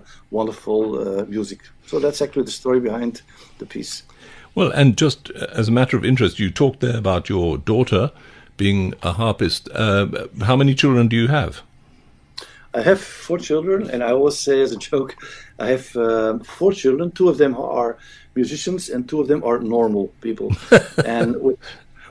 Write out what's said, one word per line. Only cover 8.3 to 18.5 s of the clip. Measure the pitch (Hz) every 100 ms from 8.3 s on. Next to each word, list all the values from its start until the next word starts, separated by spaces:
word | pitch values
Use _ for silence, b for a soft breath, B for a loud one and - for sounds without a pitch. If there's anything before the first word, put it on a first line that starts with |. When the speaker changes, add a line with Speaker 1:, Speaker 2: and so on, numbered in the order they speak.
| B B -
Speaker 2:
being | 101 98 92 -
a | 87
harpist. | 85 113 101 85 - -
Uh, | - 110 98 101 - - -
how | 101 131
many | 139 131
children | 143 123 117
do | 113
you | 117
have? | 151 87 - - _ _ _ _ _ _ - B B B
Speaker 1:
I | 120
have | 113 196
four | - - - 170
children, | - 151 175 196 -
and | 123
I | 120
always | 127 143 139
say | - 135
as | 131
a | 110
joke, | - 143 131 - B B B -
I | 113
have, | 131 - 120
um, | 117 113 110 113
four | - - 190
children. | 196 131 135 175
Two | - 180
of | 135
them | 143 123
are | - 120 117 117 B B B 127
musicians, | 120